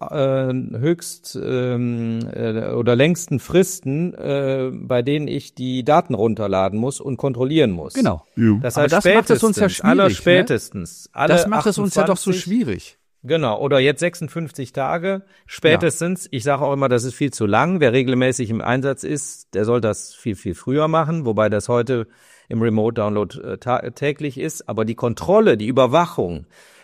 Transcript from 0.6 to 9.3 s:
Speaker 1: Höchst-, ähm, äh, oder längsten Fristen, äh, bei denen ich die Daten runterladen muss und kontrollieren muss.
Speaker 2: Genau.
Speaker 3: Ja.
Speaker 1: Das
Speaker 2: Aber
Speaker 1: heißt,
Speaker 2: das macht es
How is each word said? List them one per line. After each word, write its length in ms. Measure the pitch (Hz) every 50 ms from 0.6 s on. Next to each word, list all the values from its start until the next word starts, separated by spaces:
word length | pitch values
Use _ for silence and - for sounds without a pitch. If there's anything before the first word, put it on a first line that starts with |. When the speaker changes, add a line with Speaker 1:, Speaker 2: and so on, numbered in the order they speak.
| 123 - 120 113
Speaker 1:
Höchst-, 580 | 135 165 175 170 - - - - - - - - -
ähm, 760 | - 131 123 127 123 123 120 123 120 120 117 117 113 113 113 117 - -
äh, 380 | - 117 113 110 113 110 -
oder 240 | - 120 117 120 120
längsten 440 | 120 143 165 175 - - - 151 120
Fristen, 760 | - - 139 180 185 185 - - - 135 139 156 175 180 -
äh, 560 | - - 143 139 139 139 135 135 135 131 131 127
bei 280 | - - 123 127 123 123
denen 240 | 139 147 156 147
ich 260 | - 131 143 - - -
die 300 | - 127 127 127 127 117
Daten 320 | 143 151 170 - - 127
runterladen 640 | 98 110 117 107 101 104 101 98 95 95 98 98 107
muss 200 | 120 139 - -
und 160 | - - 127
kontrollieren 540 | - - 139 123 117 127 135 156 160 139 110
muss. 220 | 90 85 73 - -
Speaker 2:
Genau. 320 | 269 233 131 87 78 - _ _
Speaker 3:
Ja. 220 | - 117 110 104 113
Speaker 1:
Das 160 | 131 123 -
Speaker 2:
Aber 60 | 156 147
Speaker 1:
heißt, 80 | 147 165
Speaker 2:
das 120 | 202 -
macht 240 | 175 202 226 -
es 140 | -